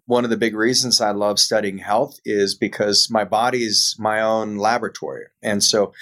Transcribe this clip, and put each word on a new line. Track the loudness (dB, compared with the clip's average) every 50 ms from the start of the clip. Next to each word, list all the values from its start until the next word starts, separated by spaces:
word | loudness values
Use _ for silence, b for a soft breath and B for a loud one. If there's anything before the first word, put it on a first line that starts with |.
| _
one | 0 0 2 2
of | 2
the | 0
big | 0 0 -2 0
reasons | 0 0 0 0 0 0 0 0 0
I | 2 0 0
love | 0 0 0 2 2
studying | 0 2 2 0 0 -2 -6 -6
health | -4 -2 0 0 0 -2 -6 -12 -6
is | -2 0 0 0 0 0
because | -2 -4 -4 -2 -2 0 2 2 2 2 2
my | 2 0 0
body | 2 0 2 2 2 0 0 -2
is | 0 0 0 0 -2 -2 -2
my | -2 -2 0 0
own | 2 2 2 0 0 -2 -4 0
laboratory. | 0 2 2 0 -2 -4 -8 -8 -10 -10 -10 -10 -14 -18 _ _ -4
And | -2 0 0 2
so | 2 2 2 2 0 B B